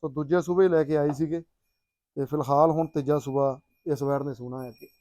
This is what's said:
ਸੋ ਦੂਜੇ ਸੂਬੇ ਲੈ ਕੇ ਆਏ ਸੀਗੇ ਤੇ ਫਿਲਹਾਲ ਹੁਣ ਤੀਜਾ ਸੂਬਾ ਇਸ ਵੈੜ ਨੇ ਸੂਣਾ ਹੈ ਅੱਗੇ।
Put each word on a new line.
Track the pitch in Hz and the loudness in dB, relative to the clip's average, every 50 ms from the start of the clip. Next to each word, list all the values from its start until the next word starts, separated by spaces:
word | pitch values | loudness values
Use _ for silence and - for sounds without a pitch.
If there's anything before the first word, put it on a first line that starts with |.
ਸੋ | - 156 | -8 -6
ਦੂਜੇ | 131 147 151 139 160 180 | -6 -6 -2 0 0 0
ਸੂਬੇ | 160 165 175 180 190 185 | 2 0 2 4 4 4
ਲੈ | 175 160 156 | 6 4 2
ਕੇ | 135 156 | 2 2
ਆਏ | 151 143 147 | 2 2 0
ਸੀਗੇ | 147 135 160 156 156 170 165 _ _ _ _ _ _ _ _ _ _ _ _ _ _ | 0 -2 -4 -4 -4 -6 -8 _ _ _ _ _ _ _ _ _ _ _ _ _ _
ਤੇ | - 139 | -8 -6
ਫਿਲਹਾਲ | 127 147 151 143 120 143 143 156 165 | -4 -2 -4 0 2 4 4 6 4
ਹੁਣ | 160 156 160 | 4 2 -2
ਤੀਜਾ | 156 _ 156 139 127 147 147 | -2 _ -4 -2 0 0 -2
ਸੂਬਾ | 131 139 131 139 139 139 131 135 _ _ _ _ _ | 0 -2 -2 0 0 0 -2 -4 _ _ _ _ _
ਇਸ | 175 147 139 147 | -6 -4 -2 -2
ਵੈੜ | 139 139 139 139 | -2 -2 -2 -2
ਨੇ | 143 135 | -6 -8
ਸੂਣਾ | 113 123 123 127 131 131 | -10 -12 -12 -12 -12 -12
ਹੈ | 123 | -14
ਅੱਗੇ। | 113 _ - - _ _ | -16 _ -20 -20 _ _